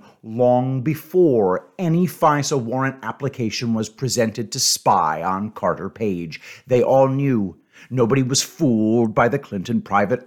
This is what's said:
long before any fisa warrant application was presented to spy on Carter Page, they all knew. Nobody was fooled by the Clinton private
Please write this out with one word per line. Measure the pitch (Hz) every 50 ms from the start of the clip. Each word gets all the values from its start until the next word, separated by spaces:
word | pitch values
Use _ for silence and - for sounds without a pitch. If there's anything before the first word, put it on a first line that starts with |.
| - - _ _
long | - 110 110 123 123 123 123 127 127 131 131 131 117
before | 156 143 - - - - 185 175 147 123 113 98 90 92 - - - _ -
any | 180 160 165 175 185
fisa | - - - 170 151 147 147 139 - 151 131
warrant | 113 113 127 131 135 135 131 135 113
application | 110 - - 139 135 - 127 113 107 - - 123 117 113
was | 110 104 -
presented | - - 135 117 98 123 113 110 - 123 107 -
to | - 131
spy | - - - - - 117 104 92 82 76 80 80 82
on | 92 95 98 104 104
Carter | - - 104 90 85 78 90 95
Page, | - - 113 104 90 87 85 82 - - - - - - _
they | - 127 120 107
all | - 135 135 135
knew. | 131 131 139 139 135 127 107 98 87 - - _ _ _ - - -
Nobody | 120 127 143 107 135 135 131
was | 123 139 -
fooled | - - - - 165 127 113 107 110 110 113 120 117 110 104
by | 127 117 113
the | -
Clinton | - - - 101 95 87 - 113 107
private | - - 98 101 104 92 123 123 -